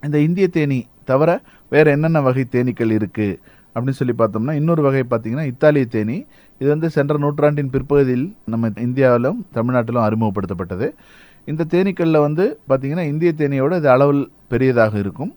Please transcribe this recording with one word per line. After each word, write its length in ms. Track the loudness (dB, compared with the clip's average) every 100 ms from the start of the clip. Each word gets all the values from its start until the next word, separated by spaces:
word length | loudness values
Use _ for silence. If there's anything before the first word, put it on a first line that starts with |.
இந்த 160 | 0 0
இந்திய 280 | 2 2 0
தேனி 380 | 0 0 -2 -4 _
தவிர 380 | -2 2 2 0 _ _ _
வேற 220 | 4 4
என்னென்ன 300 | 4 2 2
வகை 240 | 2 0 0
தேனீக்கள் 400 | 0 -2 -2 0
இருக்கு 480 | 0 -2 -2 -4 -4 _ _ _ -6
அப்படின்னு 240 | -4 -2
சொல்லி 140 | -4 0
பார்த்தோம்னா, 340 | 0 0 -4
இன்னொரு 300 | -2 0 2
வகை 220 | 2 0 -2
பார்த்தீங்கன்னா 360 | -4 -4 -4 -6
இத்தாலிய 400 | 2 4 4 0
தேனி. 400 | -2 -4 -6 -10 _ _ _
இது 100 | -2
வந்து 200 | 0 -2
சென்ற 280 | -2 0 0
நூற்றாண்டின் 520 | -2 0 0 0 -2
பிற்பகுதியில் 680 | -4 0 2 2 0 -4 -8 -6
நம்ம 240 | -4 -2 -2
இந்தியாவிலும் 680 | -4 2 2 2 0 -4 -8 -4
தமிழ்நாட்டிலும் 480 | -2 -2 -2 0 0
அறிமுகப்படுத்தப்பட்டது. 840 | 0 -2 -2 -6 -6 -6 -6 -6 -8 _ -20 -20 _ -10
இந்த 200 | -6 -2
தேனீக்கள்ல 480 | 0 0 0 2 2
வந்து 400 | 2 0 -2 -4 -2
பார்த்தீங்கன்னா 300 | -2 -2 -4
இந்திய 340 | -4 0 -2 0
தேனியோட 400 | -2 0 0 2
இது 120 | 4
அளவில் 420 | 4 4 2 -2 _ _
பெரியதாக 520 | 0 2 4 2 2
இருக்கும். 340 | -4 -6 -10